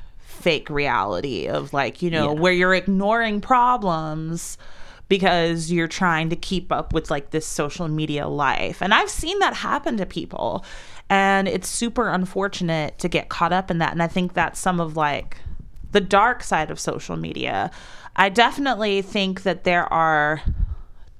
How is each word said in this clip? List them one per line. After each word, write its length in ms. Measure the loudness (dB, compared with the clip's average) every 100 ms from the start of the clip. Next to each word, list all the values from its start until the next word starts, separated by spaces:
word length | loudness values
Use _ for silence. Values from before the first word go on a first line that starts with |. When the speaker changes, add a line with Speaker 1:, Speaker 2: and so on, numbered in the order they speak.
| -16 -16
Speaker 1:
fake 500 | -18 -4 0 0 0
reality 800 | -2 2 2 0 -2 -2 -4 -2
of, 260 | -4 -2
like, 280 | -2 -2 -2
you 80 | 0
know, 240 | 2 2
Speaker 2:
Yeah. 60 | 4
Speaker 1:
where 140 | 4
you're 200 | 4 4 4
ignoring 680 | 2 2 2 2 0 -2
problems 1160 | 2 4 4 4 2 0 -2 -4 -4 -6 -8 -12 -14 -12 -14 -8 2
because 600 | 4 6 4 4 0 0
you're 160 | 0 0
trying 420 | 2 2 2 0
to 60 | -2
keep 360 | -2 -2 0
up 220 | -2 0
with, 160 | -2 0
like, 200 | -4 -2
this 140 | -4 -4
social 420 | -2 -2 -2 -4
media 400 | -2 -2 -2 -2
life. 540 | 0 2 2 -2 -2
And 120 | 2
I've 160 | 2 2
seen 280 | -2 -2 0
that 160 | 0 0
happen 420 | -2 -2 -2 -2
to 80 | -4
people. 580 | -6 -8 -4 -4 -4 -8 -16 -16 -12 2
And 380 | 4 6 4 2
it's 200 | -2 -4
super 400 | -4 -2 0 0
unfortunate 880 | 2 0 -2 -2 -2 0 0 -2 -4
to 100 | 0
get 180 | 0 -2
caught 240 | 0 2
up 180 | 2 0
in 80 | 0
that. 120 | 0
And 100 | 0
I 40 | 0
think 260 | 0 -2
that's 260 | 0 -2 0
some 200 | 0 0
of, 160 | 0 0
like, 420 | 0 0 -4 -8 -6 -8 -10 -12 0
the 80 | 2
dark 420 | 4 4 4 2
side 260 | -2 -2 -2
of 80 | -4
social 380 | -4 -6 -6 -6
media. 540 | -6 -6 -2 -2 -2 -6 -18 -16 -8 2
I 140 | 2
definitely 720 | 6 2 4 -2 0 0 0
think 400 | 0 0 0 0
that 200 | -2 0
there 280 | 2 2 2
are 500 | 2 4 4 2 0 0 0 -2 -4 -12 -16 -18 0